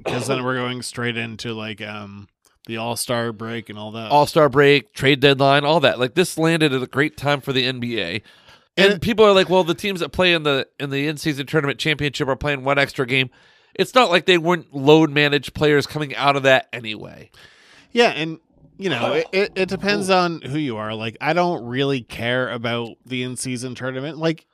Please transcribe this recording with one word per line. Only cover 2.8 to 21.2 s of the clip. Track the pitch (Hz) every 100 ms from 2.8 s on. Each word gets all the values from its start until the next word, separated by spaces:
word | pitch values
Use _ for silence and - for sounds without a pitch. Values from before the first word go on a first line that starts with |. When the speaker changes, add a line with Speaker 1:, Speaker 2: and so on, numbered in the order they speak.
| 117 113 - 120 117
Speaker 1:
break | 104 113 113 107
and | 104
all | 107
that. | 110 110
Speaker 2:
All-Star | 143 143 165 147
break, | 135 143 143 -
trade | - 135 139
deadline, | 139 131 135 143 147
all | 165
that. | 131 101
Like, | 123 165
this | 175 -
landed | 160 165 156
at | 131
a | 123
great | 123 151 -
time | 139 143
for | 143
the | 131
N | 123 127
B | 120 113
A. | 85 95 - _ _ - _ -
And | 196
Speaker 1:
And | 196
Speaker 2:
people | 190 214
are | 214
like, | 190 160
"Well, | 185
the | 170 170
teams | 202 185
that | 147
play | - 185
in | 170
the, | 147 135 - -
in | 139
the | 139 147
in-season | 147 165 139 135
tournament | 160 139 117
championship | 156 143 147 - 135
are | 131
playing | 147 139
one | 131 143
extra | 139 - 123
game." | 131 127 _ _ _ _ -
It's | 156
not | 254 220
like | 175 185
they | 175
wouldn't | 160 175 - 143
load | 135 160 156
manage | 143 147 143 -
players | - 151 143 -
coming | 151 143 113
out | 139 139
of |
that | 135 131 -
anyway. | 117 110 107 - - - _ - _ _ _ _
Speaker 1:
Yeah, | 233 233
and, | 139 160 160 _ _ _ -
you | 190
know, | 123 117
it, | 147 -
it, | 190 196 190
it | 185
depends | 190 196 208 190
on | 185 175 160
who | 127 147
you | 143 107
are. | 107 110
Like, | 113 104